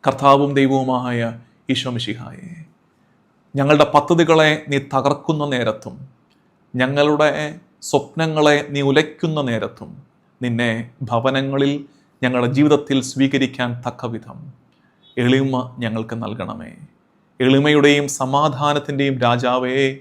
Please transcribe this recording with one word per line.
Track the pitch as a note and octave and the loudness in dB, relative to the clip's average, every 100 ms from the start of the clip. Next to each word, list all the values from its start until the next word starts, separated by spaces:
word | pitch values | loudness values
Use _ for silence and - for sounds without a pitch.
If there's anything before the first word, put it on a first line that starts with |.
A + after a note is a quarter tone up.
| - | -2
കർത്താവും | B2+ C#3 C#3 C#3+ C#3 | 2 4 6 4 2
ദൈവവുമായ | C3+ C3+ C3 B2+ B2 A#2+ A#2 A#2 - _ - | 2 2 0 -2 -2 -4 -4 -8 -20 _ -6
ഈശോ | B2+ C3 A#2 | -4 -4 -6
മിശിഹായേ, | G#2+ A#2 - - F3 E3 - _ _ _ _ _ _ _ _ C#3 | -8 -10 -12 -18 -20 -20 -20 _ _ _ _ _ _ _ _ -2
ഞങ്ങളുടെ | C#3 D3 D3+ | 2 4 6
പദ്ധതികളെ | D3+ C#3+ E3 E3 D#3+ D#3 D3+ D3 | 4 4 2 4 6 4 2 -2
നീ | C#3 C#3 | -4 -2
തകർക്കുന്ന | C3+ C#3 C#3 - D#3 D3 | -2 0 -2 -4 -4 -2
നേരത്തും | C3 A2+ G#2+ - - - _ _ _ _ _ _ B2 | -2 -2 -4 -12 -18 -20 _ _ _ _ _ _ -4
ഞങ്ങളുടെ | B2+ C#3+ D3 D3 D3+ C#3 D3+ - _ _ - | -2 2 2 2 0 0 -8 -10 _ _ -2
സ്വപ്നങ്ങളെ | C#3 - - D#3+ D#3 D3+ D3 - | -2 -2 -4 -4 2 4 2 0
നീ | C#3+ C#3 | -2 2
ഉലയ്ക്കുന്ന | C3 A#2 - E3 D3+ C3+ | 2 0 -4 -4 -4 -4
നേരത്തും | A2+ G#2 - - - _ _ _ _ | -4 -6 -10 -20 -20 _ _ _ _
നിന്നെ | B2 A#2 A#2+ A2+ A2+ _ A#2+ | -6 -2 -2 -4 -8 _ -4
ഭവനങ്ങളിൽ | A#2 B2 C3+ C3+ C#3 C#3 C#3+ C#3+ _ _ _ | -2 0 -2 -2 0 0 -2 -8 _ _ _
ഞങ്ങളുടെ | B2+ B2+ A#2+ C3 | -2 0 0 2
ജീവിതത്തിൽ | D3 D3 D3 C3+ B2+ | 4 4 2 -2 -2
സ്വീകരിക്കാൻ | C3 C3+ C3+ C3 B2 B2 A#2+ A#2+ | -2 0 0 -2 -4 -6 -6 -10
തക്കവിധം | - A#2+ A2+ - - - - _ _ _ _ _ - | -10 -10 -10 -14 -20 -20 -20 _ _ _ _ _ -2
എളിമ | B2 C3 C3+ B2+ B2 - | 2 2 2 -2 -6 -8
ഞങ്ങൾക്ക് | A#2 A2 A2+ A2+ | -6 -6 -6 -8
നൽകണമേ. | G#2+ A2+ - G#2+ - - - _ _ _ _ _ B2+ | -8 -10 -10 -12 -16 -20 -20 _ _ _ _ _ 4
എളിമയുടെയും | C3+ D3 D3 C#3+ C#3+ C#3+ - | 4 6 6 6 4 0 -6
സമാധാനത്തിൻ്റെയും | C3 C#3+ D3+ B2+ D3 D3 C#3+ C#3 C#3 C3 A#2+ | -2 0 0 0 -2 -2 -4 -4 -2 0 0
രാജാവേ | A#2+ B2 B2+ B2+ C3 C3+ C3+ | 0 0 -2 -2 -2 -2 -4